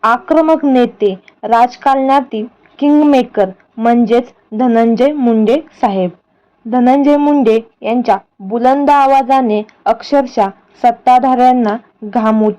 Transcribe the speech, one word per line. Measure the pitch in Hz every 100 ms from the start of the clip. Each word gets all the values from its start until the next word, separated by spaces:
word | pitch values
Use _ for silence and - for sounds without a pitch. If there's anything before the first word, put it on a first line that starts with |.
आक्रमक | 226 240 - 320 320 320 294
नेते, | 254 240 240 208 190 _ _
राजकारणातील | 208 233 240 - - 269 269 277 277 220 220 _ _ _
किंगमेकर | 294 294 302 277 247 - 190 190 _ -
म्हणजेच | 226 240 233 233 240 _ _ 214
धनंजय | 254 226 233 226 269
मुंडे | 302 247 226 214 269 - _
साहेब. | 233 190 180 180 _ _ _ _ 233
धनंजय | 247 247 269 285 294
मुंडे | 294 294 233 220 226 _
यांच्या | 220 240 240 196 _ _
बुलंद | 190 226 247 277 285
आवाजाने | 285 269 269 247 269 247 214 214 _ -
अक्षरशः | 226 - 285 254 - 214 294 _ _
सत्ताधाऱ्यांना | 247 233 - 254 262 262 247 254 220 220 _ _
घाम | 214 220 220 220 220